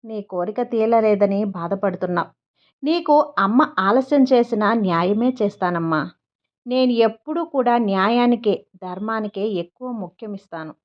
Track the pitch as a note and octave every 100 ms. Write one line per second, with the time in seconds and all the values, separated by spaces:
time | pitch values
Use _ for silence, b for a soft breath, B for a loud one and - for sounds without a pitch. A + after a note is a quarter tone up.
0 | A3+ A3 G3+ F3+ F#3 G#3+ B3 A#3 A3 A3+
1 | A3 G3+ G3+ G3 G#3 F#3 E3+ G3 G3+ F3
2 | F3+ F3 - _ _ _ _ _ C#4 E4+
3 | F4 D4 - - G3 A#3+ G3 - F#3+ A#3+
4 | C4 C#4+ B3+ B3+ A#3 G#3+ G#3 A#3 F#3+ E3+
5 | F3+ G#3 B3 B3+ G3+ - F3+ F3 E3 D#3
6 | E3+ _ _ _ _ _ A#3+ B3+ B3+ A#3
7 | A3+ A3+ - D#4+ E4 C#4 B3 A#3+ G#3+ F#3+
8 | G3 A#3+ A#3+ A#3+ A3+ F#3+ _ _ F#3 F3+
9 | G#3+ A3 G#3 G3+ G#3+ F#3 F3 _ B3+ A#3
10 | F3+ _ G#3+ G3 _ E3 D#3 -